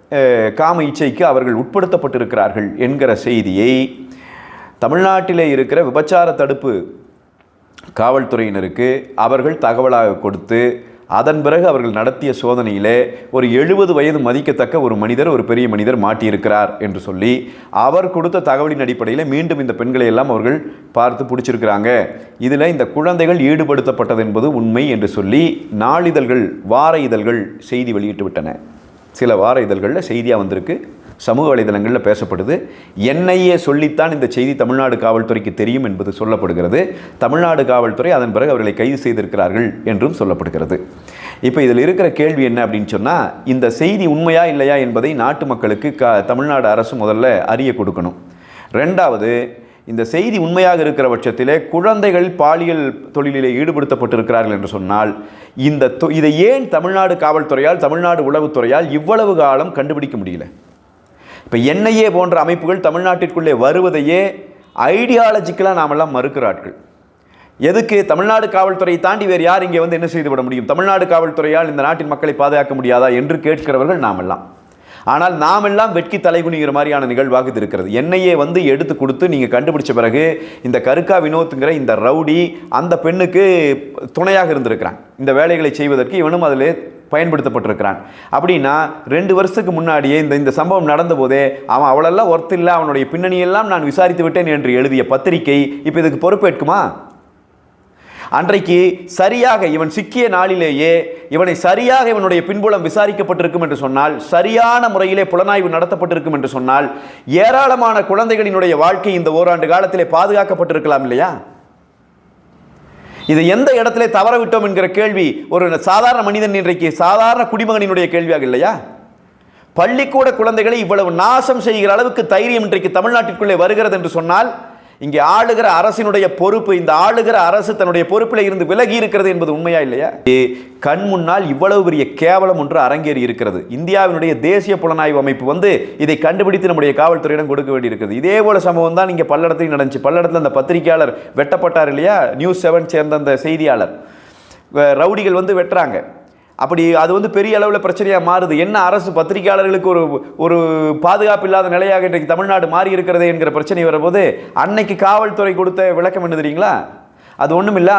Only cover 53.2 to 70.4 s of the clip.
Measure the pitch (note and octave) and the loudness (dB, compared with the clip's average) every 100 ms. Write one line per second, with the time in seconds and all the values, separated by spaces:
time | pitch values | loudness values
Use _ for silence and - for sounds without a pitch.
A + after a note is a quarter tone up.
53.2 | C#3+ C3+ C3 B2 D#3 D3 C#3 B2 A#2 A#2 | -2 0 -2 0 -2 -2 -2 -2 -2 -2
54.2 | A2 A#2 A2+ G2+ G2 G#2+ F#2+ G#2 G#2+ G2+ | 0 0 0 -4 -6 -8 -2 0 -2 -4
55.2 | - - - - C#3 D3 C3 - D#3 D#3+ | -14 -20 -16 -4 -2 2 0 0 -2 0
56.2 | D3+ D3+ G3+ C4+ A3+ D#3+ F3 F#3+ F#3 F3 | 0 2 2 2 0 -2 0 0 0 0
57.2 | D3+ D#3 D3+ C3+ D3 F3 D3 D#3+ F3 E3+ | 0 0 0 0 2 2 0 0 0 0
58.2 | C#3 D3+ D3+ D3+ A#2+ C#3+ E3+ D3 D#3 A3 | 0 0 0 0 2 2 0 -2 0 2
59.2 | G#3+ F3 C#3+ C3+ F3 D#3+ C#3+ D3 C#3+ A#2 | 2 2 2 2 0 -4 -4 -4 -6 -6
60.2 | F#2 F2 C#2+ - - _ _ _ _ _ | -8 -10 -12 -20 -20 _ _ _ _ _
61.2 | - - - A#2 B2+ F3 A3 A3 A3 F3 | -20 -20 -4 0 2 2 2 4 2 2
62.2 | F3+ E3 D#3 F3 E3 F#3 E3 E3 F#3 F3 | 2 2 2 0 -2 0 0 0 0 0
63.2 | F3 E3 D#3+ B2+ C3 F3 F#3 E3 C#3+ F3 | -2 -2 0 2 2 2 2 0 2 2
64.2 | G3 - - - _ - C3 G3 A#3+ A#3+ | 0 -4 -16 -20 _ -2 0 2 2 4
65.2 | A#3 G#3+ E3+ F3 F#3+ F3+ D3+ D3 D#3+ C3 | 4 2 -2 -2 0 0 0 0 -2 -2
66.2 | C3+ C3+ A2+ F#2 F#2+ - - _ _ _ | -4 -2 -2 -4 -10 -18 -20 _ _ _
67.2 | _ _ _ - C#3+ G3 A3+ G#3 G3 - | _ _ _ -2 0 2 2 0 2 0
68.2 | G3+ A3 A3 F#3+ F#3+ F#3 F3+ E3+ F#3 G#3 | 2 2 2 0 0 0 -2 0 0 0
69.2 | G3+ F3+ E3+ F#3+ F3+ E3+ E3+ E3 E3 E3 | 0 2 2 2 0 0 0 -2 -4 -4
70.2 | D3 C3+ | -2 -2